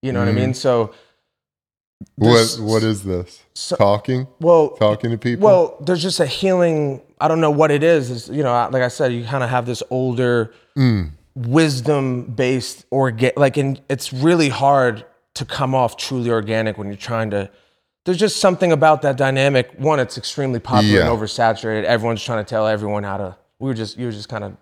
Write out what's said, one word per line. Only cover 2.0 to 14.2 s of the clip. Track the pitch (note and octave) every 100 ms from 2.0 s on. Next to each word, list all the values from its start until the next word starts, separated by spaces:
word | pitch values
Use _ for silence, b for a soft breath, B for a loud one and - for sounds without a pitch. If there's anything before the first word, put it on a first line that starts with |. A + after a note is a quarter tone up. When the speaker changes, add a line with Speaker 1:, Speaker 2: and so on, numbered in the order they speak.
| - -
Speaker 2:
What, | G#2+ A#2
Speaker 1:
there's | A2+ A2+
Speaker 2:
what | G#2+ A2
is | A2 G#2+
this? | G2 F2+ F2+ - _
Speaker 1:
so | - - F3+
Speaker 2:
Talking? | G2+ G#2 - B2+ C3 _
Speaker 1:
Well, | E3 E3+ D3+
Speaker 2:
Talking | - G#2+ G#2+ A#2
to | A#2
people? | A#2+ A#2+ G#3
Speaker 1:
well, | F#3+ D#3+ -
there's | C#3+ F3+
just | F3 F3+
a | D3
healing. | - F#3+ F#3 E3+ D#3 D3 C3 _ _
I | D3+
don't | D#3+
know | D#3+
what | D3 D#3
it | C#3+
is. | D#3+ E3 B2
It's, | A#2+ -
you | C#3
know, | C#3 A#2+ A#2
like | C3
I | B2
said, | - C3+
you | A#2+
kinda | A2+ C3+ B2
have | B2+ A#2+
this | A#2 -
older | B2+ B2+ A#2+ B2 A#2+ A2 b b -
Speaker 2:
Mm. | C3 A2 E2 D2 _ - A#2+ C#3 D#3+ C3
Speaker 1:
wisdom-based | A#2+ D3 C3 B2 A#2+ A#2 B2+ C3 - - _
orga-, | C3+ C3 A2 B2+ -
like, | C#3 D3
and | C3+ C3+ _
it's | C3+ -
really | C3